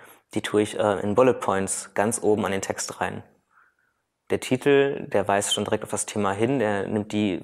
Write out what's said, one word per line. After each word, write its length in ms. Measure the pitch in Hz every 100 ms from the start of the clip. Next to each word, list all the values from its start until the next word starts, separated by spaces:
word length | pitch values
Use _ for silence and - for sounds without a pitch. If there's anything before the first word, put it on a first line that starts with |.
| - - _
die 80 | 110
tue 220 | - 107
ich, 160 | 104 -
äh, 200 | 107 98
in 120 | 104
Bullet 220 | 101 131 120
Points 560 | - 98 95 - -
ganz 300 | - 104 117
oben 200 | 104 107
an 80 | 92
den 120 | 98
Text 360 | - - - -
rein.“ 220 | 92 101 - _ _ _ _ _ _ _ _ _ -
Der 80 | 101
Titel, 680 | - 127 143 139 139 - -
der 200 | 104 101
weist 260 | 101 -
schon 100 | -
direkt 200 | 101 107
auf 80 | -
das 160 | 104 -
Thema 240 | 107 101
hin, 260 | 98 117 139
der 300 | 107 101 95
nimmt 240 | 107 104
die 320 | 104 104 85